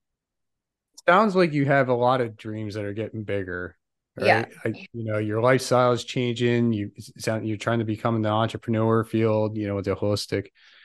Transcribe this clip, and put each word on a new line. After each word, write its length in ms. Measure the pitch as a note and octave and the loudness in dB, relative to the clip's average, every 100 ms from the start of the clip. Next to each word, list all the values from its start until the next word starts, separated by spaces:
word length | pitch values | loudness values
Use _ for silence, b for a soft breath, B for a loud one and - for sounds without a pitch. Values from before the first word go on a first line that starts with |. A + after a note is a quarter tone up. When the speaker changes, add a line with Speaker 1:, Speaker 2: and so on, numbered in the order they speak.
| _ _ _ _ _ _ _ _ _ - - | _ _ _ _ _ _ _ _ _ -6 4
Speaker 1:
Sounds 260 | F3+ A3 | 4 4
like 180 | F#3 E3+ | 4 2
you 120 | D3 | 2
have 240 | C#3 C#3 B2+ | 2 2 2
a 60 | |
lot 260 | A#2+ B2 B2+ | 2 2 2
of 160 | A#2 G#2+ | 0 -6
dreams 380 | A2 G#2+ G#2+ | -12 -8 -8
that 100 | G#2 | -8
are 80 | G2+ | -8
getting 320 | G2+ G#2+ A2 | -6 -8 -8
bigger, 520 | G#2 G2+ F2+ F2+ F2+ - _ _ _ - | -6 -4 -4 -8 -10 -14 _ _ _ -2
right? 100 | - | 2
Speaker 2:
Yeah. 180 | C#3 - - | 2 0 -6
Speaker 1:
I, 220 | - A2+ G3 | -8 -8 -12
you 120 | A#2 | -10
know, 140 | A2 G#2+ | -4 -4
your 220 | G#2+ G#2+ | -2 0
lifestyle 520 | A#2+ C3 B2+ B2 B2 | 2 2 2 2 4
is 120 | A#2+ | 2
changing. 680 | - - B2 A#2 A#2+ A#2+ A#2+ | -2 -4 -4 0 0 2 2
You 200 | A2 G2+ - | 0 -4 -10
s-, 140 | - - | -20 -10
sound, 300 | - A2 A2 | -4 -4 -4
you're 80 | G#2 | -4
trying 240 | - A#2 | -2 -2
to 40 | |
become 320 | A2 G#2+ A#2+ A2+ | -2 -2 -2 0
in 60 | |
the 60 | G#2+ | 0
entrepreneur 720 | G#2+ A2+ A2+ - A2 A2+ A2+ | 0 0 -2 -4 0 2 2
field, 540 | A2 A2+ A2+ G#2+ G#2+ G#2+ | 2 0 2 2 0 -2
you 100 | G#2 | -4
know, 100 | G2+ | -4
with 100 | G2 | -2
the 100 | F#2+ | -2
holistic. 520 | G#2 G#2 - G#2 - _ b b | 0 -2 -2 -4 -6 _ b b